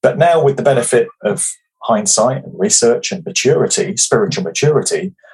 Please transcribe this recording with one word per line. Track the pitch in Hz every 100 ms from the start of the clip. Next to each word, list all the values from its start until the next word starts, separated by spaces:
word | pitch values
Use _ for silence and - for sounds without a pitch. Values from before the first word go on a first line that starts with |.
But | 127 123
now | 170 165
with | 139 139
the |
benefit | 120 131 117 123 117 -
of | 104 - - - _ _
hindsight | - 107 107 - 117 135
and | - -
research | 98 - 117 233 -
and | 190 165
maturity, | 185 - 240 208 - 185 208
spiritual | - - 104 -
maturity, | 185 - 143 151 190 196 190 - _